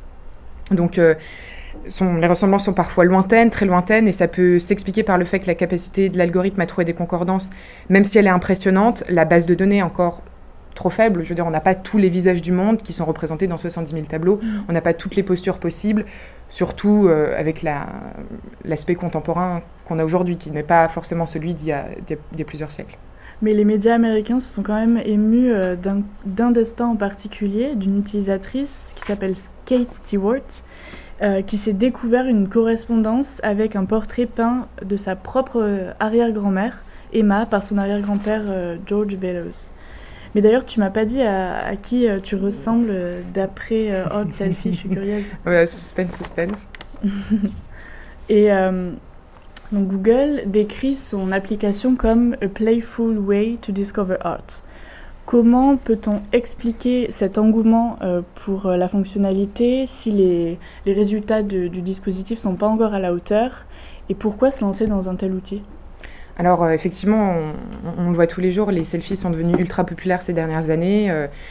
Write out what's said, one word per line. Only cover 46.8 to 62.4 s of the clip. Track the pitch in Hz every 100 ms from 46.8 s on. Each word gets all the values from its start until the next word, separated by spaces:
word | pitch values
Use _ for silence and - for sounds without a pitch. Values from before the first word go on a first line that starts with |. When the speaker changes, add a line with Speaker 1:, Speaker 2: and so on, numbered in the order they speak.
| - -
Speaker 2:
<laughs> | 202 202 196 214 202 - - - - - - - -
Et, | 214 208
euh, | 196 190 185 180 - - - - - - - -
donc | 208 190
Google | 190 208 247 294 285 202
décrit | 208 208 - 269 269
son | - 202 190
application | 190 196 208 208 202 254 254
comme « | 226 226 240 226
a | 196
playful | 196 214 233 226 - 226 214
way | 196 202 226 233
to | -
discover | 196 202 208 185 185
art ». | 175 - - - - - - - - - -
Comment | 240 233 247 277 269
peut-on | - 214 214 208 208
expliquer | 240 240 - 233 226 247 247 240
cet | - 190 202
engouement, | 220 220 220 226 233 -
euh, | 180 175 175 -
pour, | - 190 196
euh, | 180
la | 180
fonctionnalité | 202 190 196 196 190 202 - 240 262 262
si | - 226
les, | 202 185 170 170 175 - - 196
les |
résultats | 196 202 214 208 220
de, | 202 190 175
du | 180
dispositif | 180 190 202 185 190
sont | 226